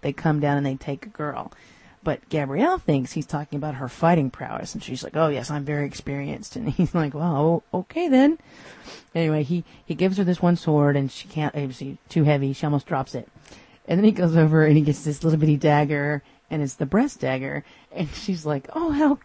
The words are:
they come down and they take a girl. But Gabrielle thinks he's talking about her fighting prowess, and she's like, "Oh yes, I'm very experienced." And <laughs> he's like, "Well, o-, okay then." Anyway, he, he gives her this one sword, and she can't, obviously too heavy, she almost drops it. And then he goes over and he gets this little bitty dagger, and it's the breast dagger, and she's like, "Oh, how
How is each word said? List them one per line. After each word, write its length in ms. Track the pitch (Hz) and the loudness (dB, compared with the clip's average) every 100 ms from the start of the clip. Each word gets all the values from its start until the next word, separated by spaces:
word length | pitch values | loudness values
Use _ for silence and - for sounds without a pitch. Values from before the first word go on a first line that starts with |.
they 120 | 143 | -8
come 260 | - 165 151 | -2 0 2
down 180 | 147 143 | 2 0
and 80 | 139 | -2
they 100 | 135 | -4
take 300 | - 135 208 | -8 -10 -12
a 40 | |
girl. 420 | - 147 127 - - - _ - _ | -10 -8 -8 -12 -18 -20 _ -20 _
But 240 | 160 - - | -6 -6 -4
Gabrielle 480 | 156 135 147 320 370 | -4 -2 0 0 0
thinks 340 | - 139 123 | 0 0 -2
he's 140 | 160 - | -6 -6
talking 320 | 147 151 147 | -6 -6 -8
about 180 | 151 131 | -6 -8
her 140 | 127 | -10
fighting 400 | - 165 170 135 | 0 2 4 2
prowess, 440 | - - - - | -4 -10 -10 -10
and 80 | - | -12
she's 220 | - 131 | -10 -10
like, 140 | - 156 | -6 0
"Oh 100 | 160 | 0
yes, 240 | 135 123 | 0 -4
I'm 140 | 147 143 | -6 -4
very 200 | 147 143 | -4 -4
experienced." 680 | - - 139 143 139 - - | -8 -10 -8 -8 -10 -12 -8
And 140 | 143 | -4
<laughs> 80 | 135 | 0
he's 180 | 165 175 | 0 0
like, 180 | 147 | -2
"Well, 500 | 147 175 143 160 170 - | -2 -2 2 2 0 -2
o-, 60 | 180 | -8
okay 280 | - 320 349 | -6 -4 2
then." 300 | 262 294 330 _ - - - - - _ | 6 6 2 _ -20 -20 -20 -20 -20 _
Anyway, 300 | 165 160 156 | -2 0 0
he, 220 | 139 175 - - - | 0 -2 -6 -12 -10
he 100 | 156 | 0
gives 220 | 185 190 | 0 2
her 60 | |
this 180 | 180 175 | 0 2
one 140 | 175 175 | 4 4
sword, 400 | 160 151 143 139 | 2 4 4 2
and 160 | 135 | 0
she 160 | - - | -6 -10
can't, 260 | 156 151 147 | -6 -4 -4
obviously 420 | 139 123 135 - - | -6 -8 -14 -14 -4
too 160 | 170 | 2
heavy, 300 | 151 143 135 | 4 4 0
she 120 | 135 151 | -2 -2
almost 200 | 143 - | -2 -2
drops 280 | 143 135 120 | -4 -4 -10
it. 120 | - _ - - - _ - | -12 _ -20 -20 -20 _ -2
And 120 | 170 | 4
then 80 | 214 | 4
he 60 | |
goes 260 | 185 170 165 | 4 4 4
over 280 | 156 156 156 | 6 6 6
and 120 | 151 | 6
he 60 | |
gets 200 | 147 143 | 4 0
this 200 | 151 143 | -4 -2
little 160 | 160 156 | 0 2
bitty 180 | 156 147 | 2 4
dagger, 680 | 156 147 147 143 147 143 - _ - | 4 4 2 0 -2 -4 -8 _ -8
and 120 | 156 | -6
it's 140 | 139 - | -6 -4
the 100 | 139 | -2
breast 340 | 202 277 - | 0 0 -2
dagger, 460 | 131 131 135 143 - - _ | -4 -4 -6 -8 -12 -20 _
and 160 | 120 151 | -8 -8
she's 360 | - - 175 151 | -8 -6 -4 -4
like, 240 | 143 - | -6 -6
"Oh, 180 | 320 330 | -4 -2
how 280 | 285 302 277 | 2 2 0